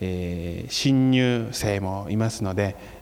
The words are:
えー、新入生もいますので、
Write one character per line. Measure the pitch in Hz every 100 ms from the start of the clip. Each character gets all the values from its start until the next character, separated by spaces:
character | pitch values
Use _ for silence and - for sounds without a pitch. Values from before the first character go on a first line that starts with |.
え | 92 90 87 87 85 85 -
ー、 |
新 | - 139 135 131
入 | 127 123 120 113
生 | - 107 101
も | 95 98 101
い | 107
ま | 113
す | -
の | 98
で、 | 92 101 - - -